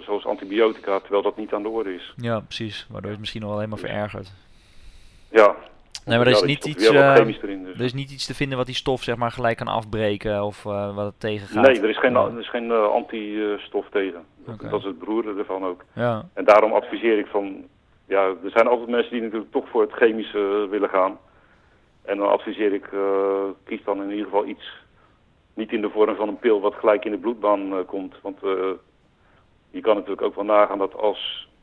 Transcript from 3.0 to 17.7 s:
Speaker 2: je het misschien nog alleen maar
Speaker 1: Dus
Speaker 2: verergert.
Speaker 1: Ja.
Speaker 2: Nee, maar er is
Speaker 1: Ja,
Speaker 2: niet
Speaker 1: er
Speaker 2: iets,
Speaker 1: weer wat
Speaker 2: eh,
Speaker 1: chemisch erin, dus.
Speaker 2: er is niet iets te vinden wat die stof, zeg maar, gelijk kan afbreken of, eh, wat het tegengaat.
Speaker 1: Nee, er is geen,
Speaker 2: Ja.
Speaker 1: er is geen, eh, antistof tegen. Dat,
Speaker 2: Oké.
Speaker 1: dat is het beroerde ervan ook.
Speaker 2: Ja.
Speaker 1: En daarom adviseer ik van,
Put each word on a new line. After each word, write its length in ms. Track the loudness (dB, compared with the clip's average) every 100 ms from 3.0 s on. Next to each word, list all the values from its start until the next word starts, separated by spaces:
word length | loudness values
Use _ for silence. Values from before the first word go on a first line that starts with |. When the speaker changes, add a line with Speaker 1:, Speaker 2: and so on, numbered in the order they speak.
| -10
Speaker 2:
je 40 |
het 80 | -8
misschien 220 | -10 -8
nog 100 | -6
alleen 180 | -6 -6
maar 100 | -8
Speaker 1:
Dus 100 | -6
Speaker 2:
verergert. 440 | -6 -6 -8 -14 -18 -20 -20 _ -20 -20 -20 -20 -20 2
Speaker 1:
Ja. 260 | 8 8 6 -10 -20 _ -12 0
Speaker 2:
Nee, 120 | 4
maar 80 | 6
er 40 |
is 60 | 6
Speaker 1:
Ja, 60 | 4
Speaker 2:
niet 180 | 0
Speaker 1:
er 60 | -4
Speaker 2:
iets, 200 | 2 6
Speaker 1:
weer 120 | 8
wat 80 | 8
Speaker 2:
eh, 60 | 8
Speaker 1:
chemisch 260 | 6 0
erin, 220 | -8 -8
dus. 120 | -10 -4
Speaker 2:
er 60 |
is 100 | -4
niet 180 | -4 -10
iets 140 | -10 -10
te 80 | -4
vinden 220 | -2 -2
wat 80 | -2
die 100 | -2
stof, 280 | -2 -2
zeg 120 | -2 -2
maar, 160 | -2
gelijk 260 | 0 0 0
kan 100 | -2
afbreken 760 | -4 -2 0 0 0 -2 -2
of, 220 | -2 -6 -6
eh, 300 | -4 -4 -4
wat 100 | -6
het 140 | -6
tegengaat. 460 | -6 -6 -4 4 6
Speaker 1:
Nee, 160 | 6
er 80 | 0
is 80 | 0
geen, 140 | 2
Speaker 2:
Ja. 120 | 2 0
Speaker 1:
er 140 | -4
is 100 | -8
geen, 220 | -8 -2
eh, 160 | 0 2
antistof 1040 | 0 -4 -8 -6 -4 -4 -4 -6 -8 -4
tegen. 340 | -2 -2 -6 -18 _ -16
Dat, 80 | -12
Speaker 2:
Oké. 140 | -6
Speaker 1:
dat 100 | -6
is 60 | -6
het 140 | -10
beroerde 340 | -6 -4 -4 -6
ervan 280 | -6 -6 -6
ook. 180 | -8 -12
Speaker 2:
Ja. 320 | -4 -4 -4 -8
Speaker 1:
En 120 | 0 8
daarom 260 | 8 8
adviseer 440 | 2 0 -2 2 2
ik 80 | 0
van, 380 | -4 -6 -12 -18